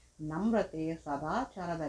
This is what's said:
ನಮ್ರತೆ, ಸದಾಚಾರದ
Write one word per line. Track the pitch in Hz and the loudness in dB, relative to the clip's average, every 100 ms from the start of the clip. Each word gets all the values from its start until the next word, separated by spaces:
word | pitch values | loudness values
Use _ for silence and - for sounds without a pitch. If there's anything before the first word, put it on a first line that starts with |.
| - - | -20 -10
ನಮ್ರತೆ, | 151 160 220 220 - 160 160 | -4 0 4 4 2 0 -2
ಸದಾಚಾರದ | 165 151 139 151 208 262 - 175 165 | -2 -2 -2 0 0 -2 -4 -4 -2